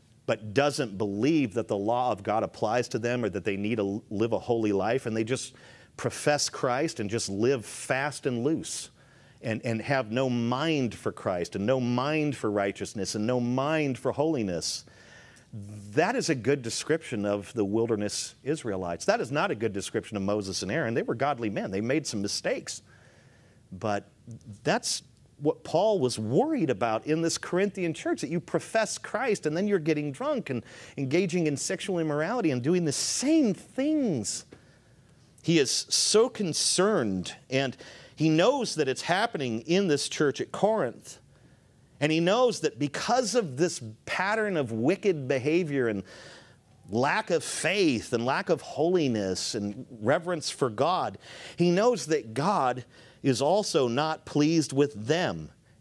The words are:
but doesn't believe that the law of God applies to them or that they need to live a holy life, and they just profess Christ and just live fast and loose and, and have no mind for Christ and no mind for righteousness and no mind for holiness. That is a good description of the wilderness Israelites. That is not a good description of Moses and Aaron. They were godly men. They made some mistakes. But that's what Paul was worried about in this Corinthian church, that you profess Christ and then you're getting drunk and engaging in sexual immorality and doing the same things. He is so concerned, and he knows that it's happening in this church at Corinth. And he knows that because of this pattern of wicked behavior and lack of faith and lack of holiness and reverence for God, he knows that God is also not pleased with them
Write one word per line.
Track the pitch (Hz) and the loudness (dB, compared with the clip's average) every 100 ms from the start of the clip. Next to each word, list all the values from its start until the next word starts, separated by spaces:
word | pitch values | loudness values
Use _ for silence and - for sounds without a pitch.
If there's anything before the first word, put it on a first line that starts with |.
| _ _ - | _ _ -2
but | 113 110 | -2 -2
doesn't | 101 147 143 120 95 | 2 2 2 -4 -2
believe | 104 101 135 160 127 | -2 2 2 4 2
that | 113 - | -2 -2
the | 104 | 0
law | 104 123 123 | 0 0 0
of | 101 | -2
God | 104 107 | 0 0
applies | 101 - 110 123 120 | -2 -2 0 0 0
to | 120 | -2
them | 117 123 | -2 -2
or | 107 | -2
that | 92 101 | -2 -4
they | 98 | -2
need | 104 113 | -2 0
to | 98 101 - | 0 -2 -4
live | 101 113 | -2 0
a | 104 | 0
holy | - 117 110 | 0 2 2
life, | 98 101 131 120 | 2 0 -2 -2
and | 113 | -2
they | |
just | 113 127 - - - - - - | -2 -4 -6 -14 -20 -20 -18 -6
profess | 123 - 147 147 - | -6 -2 0 2 0
Christ | - 131 123 160 - | -2 0 0 -2 -4
and | 101 | -4
just | 113 98 | -2 -2
live | 98 120 135 101 | 0 2 0 -4
fast | - - 131 147 - 143 | -8 -4 -2 -2 -4 -4
and | 120 | 0
loose | 131 151 - - - - - - - - | 0 -2 -4 -8 -10 -18 -20 -20 -20 -8
and, | 127 107 123 | -4 -4 -2
and | 113 | -2
have | 110 135 107 | 0 0 0
no | 120 135 | 0 2
mind | 120 117 127 160 151 120 - | 2 0 0 0 0 0 -4
for | 107 | -6
Christ | - 113 90 87 95 | -4 -2 -2 -2 -2
and | 104 | 0
no | 131 | 0
mind | 123 123 139 156 147 123 | 0 0 0 0 -2 -2
for | 107 | -2
righteousness | 101 98 - 98 104 95 110 | 0 0 -2 -8 -6 -4 -2
and | 110 | 0
no | 127 | 0
mind | 120 127 143 160 143 123 | 0 0 0 0 0 -2
for | 131 | -2
holiness. | 120 156 143 101 82 - - - - - - - - - 110 101 104 101 | 0 0 0 -2 -2 -4 -6 -10 -20 -20 -20 -20 -20 -16 -14 -14 -14 -2
That | 113 185 254 | 2 2 2
is | 165 | 0
a | 143 | 0
good | 110 143 | 0 0
description | 117 - - 160 - 110 101 | -2 -4 -2 -2 -2 -2 0
of | 101 87 | 0 -2
the | 117 98 | -2 0
wilderness | 110 117 104 104 - - - | 2 2 0 -2 -4 -8 -8
Israelites. | 131 156 120 95 87 85 - | -6 -4 -4 -4 -4 -2 0
That | 233 | 0
is | 127 | 0
not | 147 196 | -2 -2
a | 120 | 0
good | 110 | -2
description | 98 - 113 - 104 | -2 -4 -4 -4 -2
of | |
Moses | 98 107 95 90 | 0 0 -2 -4
and | 92 | -4
Aaron. | 143 117 | -2 -2
They | 123 | -2
were | 262 117 | -2 -2
godly | 139 123 110 | -2 0 -2
men. | 143 220 | -4 -4
They | 98 | -2
made | 113 156 143 | 0 -2 -2
some | 107 | -4
mistakes. | 101 - 180 269 - - - - - - - - - - - | -4 -2 -2 -4 -6 -12 -16 -20 -20 -20 -20 -20 -20 -20 -20
But | 92 110 101 - _ - 113 - 101 | -6 -2 -2 -6 _ -18 -16 -16 -4
that's | 151 226 - - - - - - | 0 0 0 -6 -8 -20 -20 -4
what | 147 151 - | -2 -2 0
Paul | 160 214 196 | 2 4 2
was | 123 110 | 2 0
worried | 107 147 302 294 147 | 0 2 2 2 0
about | 101 117 113 - | 0 0 0 0
in | 160 | 0
this | 165 - | 0 -2
Corinthian | - 175 202 190 170 | -2 0 0 0 -4
church, | 151 330 339 | -2 -4 -4
that | 127 | -2
you | 170 | -4
profess | - 170 - 226 208 - | -2 -4 -2 -2 -2 -4
Christ | - 208 254 202 156 | -6 -2 0 0 0
and | 160 | 0
then | 208 | 0
you're | 196 | 2
getting | 151 151 147 | 2 0 -2
drunk | 135 277 269 147 | -4 -2 -2 -2
and | 123 - - - - | -6 -6 -14 -14 -6
engaging | 131 160 190 180 156 | 0 2 2 2 0
in | 135 | 0
sexual | - 185 - 175 | -4 -4 -2 -2
immorality | 160 147 165 247 165 | 0 0 0 0 0
and | 123 | 2
doing | 127 180 160 | 2 2 2
the | |
same | - - - 269 320 240 | 0 -2 0 4 4 4
things. | 170 - - 285 311 240 131 101 - - - - - _ - - - - - | 0 -6 -2 0 2 2 0 -2 -6 -10 -20 -20 -20 _ -20 -20 -20 -20 -6
He | - 165 | 2 4
is | 127 | 4
so | - - - - 208 247 | 0 0 0 4 4 4
concerned, | - 185 143 - - 202 196 110 95 85 - - | 2 -2 0 2 4 4 4 2 -2 -4 -10 -2
and | 131 135 - - - - | 0 0 -4 -16 -20 -12
he | - 160 | 0 4
knows | 156 208 277 214 156 | 6 6 4 0 0
that | 135 | 0
it's | 123 | 0
happening | - 180 226 175 127 113 | 0 0 0 -2 -2 -2
in | 131 180 196 | 0 2 4
this | 143 - | 2 0
church | - 147 131 | 0 0 0
at | - | -6
Corinth. | - 202 220 127 - - - - - - - _ _ _ - | 0 2 2 -2 -6 -16 -20 -20 -20 -20 -20 _ _ _ -2
And | 147 | 2
he | 160 | 4
knows | 170 226 247 180 | 4 4 4 2
that | 156 117 | -2 -2
because | 143 - - 247 220 240 | -4 -2 0 2 2 0
of | 170 127 | 0 0
this | 175 - 110 107 - | 0 0 -10 -12 -6
pattern | - 190 220 208 170 | -2 0 0 0 0
of | 120 | -2
wicked | 110 127 196 208 156 127 | 0 2 2 0 0 0
behavior | 135 135 170 160 139 117 | 0 2 2 2 2 0
and | 101 - - - - - - _ - - | 0 -6 -14 -20 -20 -20 -20 _ -20 -4
lack | 110 139 196 220 | 0 2 2 0
of | 165 | 0
faith | - - 156 202 170 117 - | 0 -2 0 2 2 2 0
and | 117 120 | 0 0
lack | 156 196 | 0 0
of | 151 | -2
holiness | - - 165 185 139 110 95 92 - 117 | -2 -2 2 2 2 2 0 -2 -4 -4
and | 101 104 - 113 | -4 -8 -14 -4
reverence | 110 165 170 170 - | 0 0 0 -4 -4
for | - 127 | -2 0
God, | 107 151 180 117 98 - - - - | 2 2 2 -2 -6 -16 -18 -6 2
he | 175 | 4
knows | 175 240 220 143 | 6 4 2 0
that | 156 110 | -2 -2
God | 113 170 190 131 123 - - - - | -2 2 2 2 0 -8 -18 -20 -2
is | 139 123 | 2 4
also | 139 202 196 160 123 | 4 2 2 4 4
not | 120 156 160 - | 2 0 -2 -2
pleased | 147 147 165 135 | 2 4 4 2
with | 135 143 104 113 | 2 2 0 0
them | 160 156 82 78 - _ _ | 0 0 -4 -10 -16 _ _